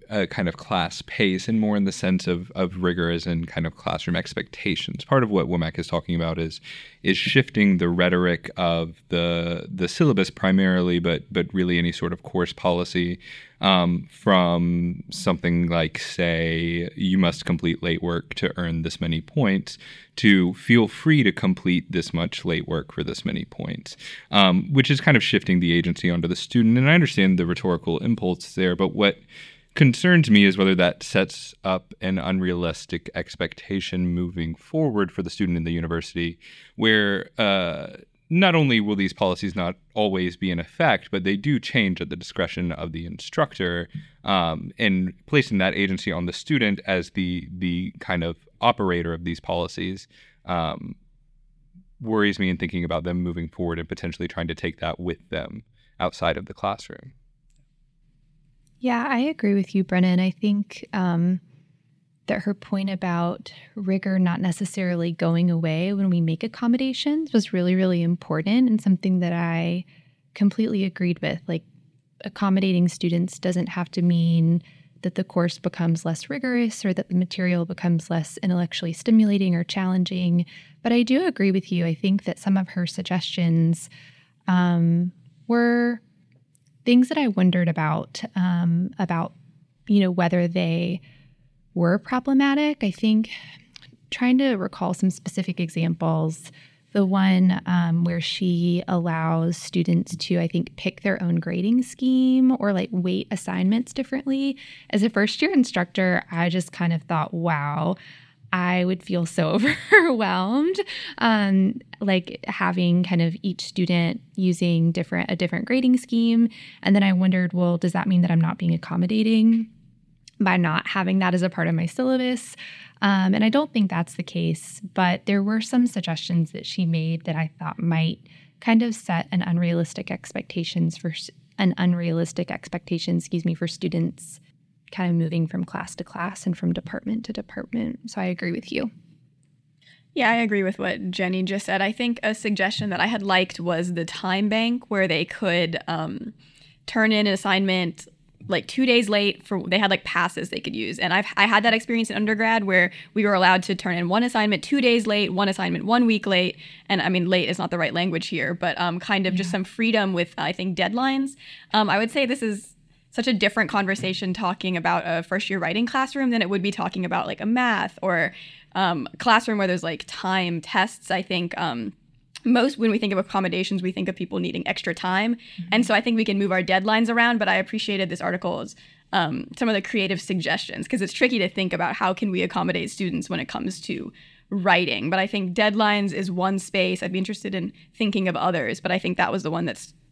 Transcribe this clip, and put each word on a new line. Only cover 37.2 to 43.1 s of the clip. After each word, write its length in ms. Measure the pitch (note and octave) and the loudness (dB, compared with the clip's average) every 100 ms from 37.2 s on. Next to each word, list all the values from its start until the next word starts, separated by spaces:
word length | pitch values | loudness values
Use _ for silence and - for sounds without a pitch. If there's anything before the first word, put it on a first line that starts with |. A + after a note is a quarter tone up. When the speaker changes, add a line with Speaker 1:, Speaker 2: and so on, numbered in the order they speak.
| - - | -4 -2
Speaker 1:
uh, 500 | G#2+ G2 F2 D2+ - - - _ - | 0 2 0 -4 -10 -16 -20 _ -2
not 240 | E3+ F#3+ | 2 4
only 260 | E3 C#3+ A2+ | 4 4 4
will 140 | G#2 | 2
these 180 | G2+ F#2+ | 2 0
policies 440 | - G2 F2+ G2 F2+ | 0 0 0 -4 -4
not 180 | F2 - _ | -4 -6 _
always 440 | A2 G#2+ F#2+ F2+ E2+ | -2 0 0 -2 -2
be 160 | F#2 | -2
in 80 | E2+ | -2
effect, 500 | D#2+ - E3 G2+ - | -4 -2 0 0 -2
but 140 | G2 | -4
they 120 | F#2 G2+ | 0 0
do 220 | C#3+ C3 | 0 -2
change 420 | - B2+ G2+ F2+ | 0 0 2 0
at 80 | E2+ | -6
the 60 | |
discretion 560 | F2 - - F2 - F2 | -10 -8 -4 -4 -2 -4
of 220 | D2+ E2 | -4 -8
the 120 | D#2+ | -8
instructor, 840 | E2+ | -10